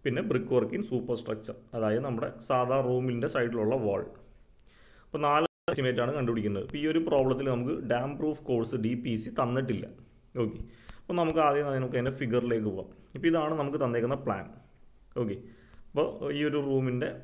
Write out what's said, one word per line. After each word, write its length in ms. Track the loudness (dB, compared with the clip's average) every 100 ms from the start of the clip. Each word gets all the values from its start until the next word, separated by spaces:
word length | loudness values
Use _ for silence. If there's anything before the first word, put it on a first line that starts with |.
പിന്നെ 180 | 0 -2 0
brick 180 | -2 2 2
work 160 | 2 -4
in 60 | -2
superstructure, 640 | -4 -2 -4 -4 -8 -8 -14 -10 -2
അതായത് 280 | 0 0 0
നമ്മുടെ 200 | -2 -4 -8 0
സാധാ 300 | 2 4 2 2
റൂമിൻ്റെ 420 | 2 0 0 0 0
സൈഡിലുള്ള 400 | 0 2 2 2 2
വാൾ. 180 | 0 -2 -12 -20 -20 -20 -20 -20 -20 -20 -20 -8
അപ്പോൾ 160 | 0 4
നാല് 180 | 4 2 _ -4
എസ്റ്റിമേറ്റ് 300 | 0 0 2
ആണ് 80 | 0 0
കണ്ടുപിടിക്കുന്നത്. 460 | 0 0 0 -2 -4
ഇപ്പോൾ 120 | -2
ഈ 20 | 2
ഒരു 80 | 2 4
പ്രോബ്ലത്തിൽ 380 | 4 4 2 0
നമുക്ക് 200 | 0 0 -4 0
ഡാം 180 | 0 0 -2
പ്രൂഫ് 240 | -2 -2 0
കോഴ്സ് 260 | 0 0 -2
ഡി 80 | -2 -2
പി 100 | -2 -4
സി 80 | -2 -2
തന്നിട്ടില്ല. 460 | 0 0 0 -4 -4 -14 -20 -20 -10 -4
ഓക്കെ, 140 | -2 -4 -12 -12 -20 -18
അപ്പോൾ 160 | -4 0
നമുക്ക് 180 | 2 4 4
ആദ്യം 180 | 4 2 0
നമുക്ക് 160 | 0 0
അതിൻ്റെ 160 | -2 -2
ഫിഗറിലേക്ക് 480 | 0 2 2 0 0
പോകാം. 200 | -4 -8 -16 -16 0
ഇപ്പോൾ 120 | 2
ഇതാണ് 220 | 2 2 0
നമുക്ക് 160 | -2 0
തന്നേക്കുന്ന 320 | 0 2 0 -2 -2
പ്ലാൻ. 200 | -4 -6 -16 -20 -20 -20 -20 -8 -4
ഓക്കെ, 140 | -2 -4 -10 -20 -20 -20 -6
അപ്പോൾ 180 | -2 -2 -2 -4 0
ഈ 20 | 0
ഒരു 80 | 0 2
റൂമിൻ്റെ 400 | 2 2 0 -2 -6